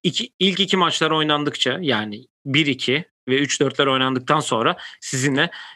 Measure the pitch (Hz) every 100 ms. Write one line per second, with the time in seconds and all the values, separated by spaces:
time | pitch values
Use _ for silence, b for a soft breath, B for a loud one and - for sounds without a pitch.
0 | 180 - 339 - 185 180 196 196 165 147
1 | 160 156 151 147 147 - 127 151 160 110
2 | 107 104 - _ 139 135 147 127 - 143
3 | - _ - 135 143 - 139 - 139 131
4 | 131 127 127 151 - 113 131 175 B B
5 | - 131 139 135 170 B B